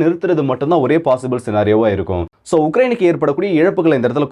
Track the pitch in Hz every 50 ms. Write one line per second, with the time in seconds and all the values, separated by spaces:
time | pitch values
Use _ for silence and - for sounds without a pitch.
0 | 156 170 180 170 190 180 175 156 143 131 127 123 143 147 175 160 151 139 151 165
1 | 160 139 127 127 131 127 123 107 - 117 104 104 104 104 107 107 113 107 98 95
2 | 90 95 92 87 87 - - _ _ - 180 160 151 160 156 233 262 247 240 233
3 | 185 175 160 139 151 143 143 175 185 202 175 151 165 196 165 185 165 165 151 127
4 | 117 120 120 147 147 139